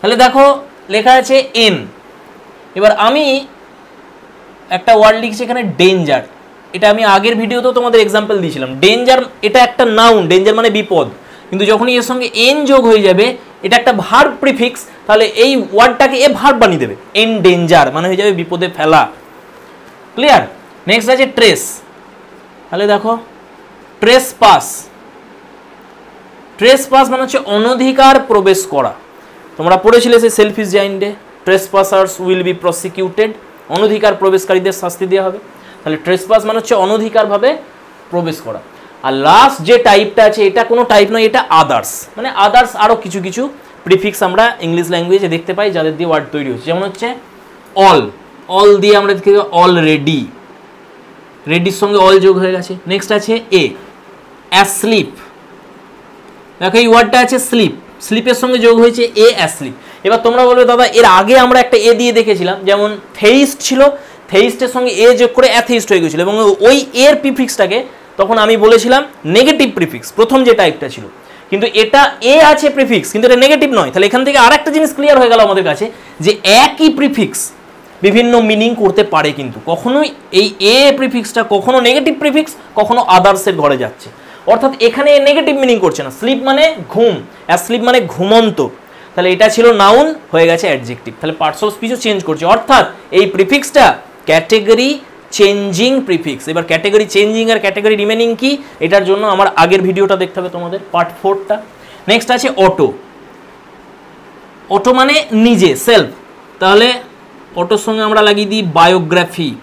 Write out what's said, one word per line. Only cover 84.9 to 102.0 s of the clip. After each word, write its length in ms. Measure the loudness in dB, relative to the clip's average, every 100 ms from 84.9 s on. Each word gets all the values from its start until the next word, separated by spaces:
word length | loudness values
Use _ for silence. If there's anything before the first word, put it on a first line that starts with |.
| 0 2 2
এ 60 |
negative 360 | 2 0 0 -2
meaning 200 | 0 0
করছে 240 | 0 -4
না। 80 | -10
sleep 320 | -8 -4 -2
মানে 340 | -2 0 0 -2 -8
ঘুম, 340 | -2 0 -2 -10 -20 -6
অ্যাসলিপ 360 | -6 -4 -4
মানে 180 | 0 0 -2
ঘুমন্ত, 600 | -6 0 2 2 -2 -6 -8 -20 -20 -12
তাহলে 180 | -4 -2
এটা 160 | 2 0
ছিল 240 | 4 2
noun, 420 | 4 4 4 2 -4 -4
হয়ে 140 | 0 2
গেছে 200 | 0 -2
adjective। 480 | -4 -6 -12 -14 -10
তাহলে 160 | -10 -6
পার্টস 260 | -6 -4
অফ 80 | -6
স্পিচও 240 | -6 -8 -6
চেঞ্জ 280 | -4 -4
করছে, 200 | -4 -4
অর্থাৎ 420 | 0 -2 2 0 0 -8 -4
এই 160 | -2 0
প্রিফিক্সটা 720 | 0 -2 -2 0 2 2 0 -10 -16
category 760 | -2 -2 0 -2 2 0 0 -4 -10 -20 -16
চেঞ্জিং 720 | 0 0 2 -4 -2 0 0
prefix। 480 | -2 -4 -4 -10 -6
এবার 160 | -6
category 420 | -2 -2 0 0 0
চেঞ্জিং 440 | 0 0 0 -2
আর 80 | 0
category 380 | -2 -2 -2 0
remaining 400 | -2 -2 -2 -2
কি, 220 | -2 -4 -8 -8
এটার 240 | 0 0
জন্য 220 | 0 -2 0
আমার 200 | 0 0 2
আগের 260 | 2 2
ভিডিওটা 340 | 0 -2 0 0
দেখতে 240 | -4 -6
হবে 80 | -10
তোমাদের, 320 | -10 -10 -12 -6
part 180 | -4 -4 -4
ফোরটা। 400 | -4 -4 -4 -8 -8 -20 -20 -16